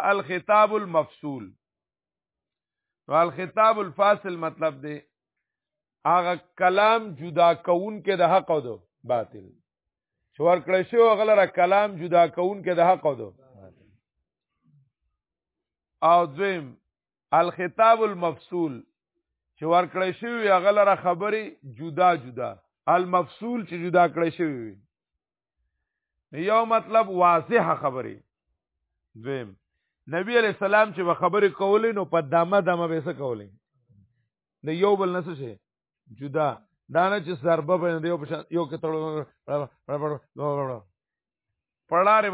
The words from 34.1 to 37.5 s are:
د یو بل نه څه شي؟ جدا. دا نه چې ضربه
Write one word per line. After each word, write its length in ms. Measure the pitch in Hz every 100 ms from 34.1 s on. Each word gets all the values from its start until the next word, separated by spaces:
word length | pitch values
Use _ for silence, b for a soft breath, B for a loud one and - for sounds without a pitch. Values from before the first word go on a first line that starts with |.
| _ _ _ _ _ 143
د 40 | 165
یو 120 | 202 196
بل 140 | 190
نه 80 | 180 165
څه 60 | 151
شي؟ 140 | 127 101 _ _ _ _ _ 107
جدا. 300 | 139 156 147 110 _ _ - 165
دا 80 | 190
نه 80 | 202 160
چې 80 | 160
ضربه 300 | 160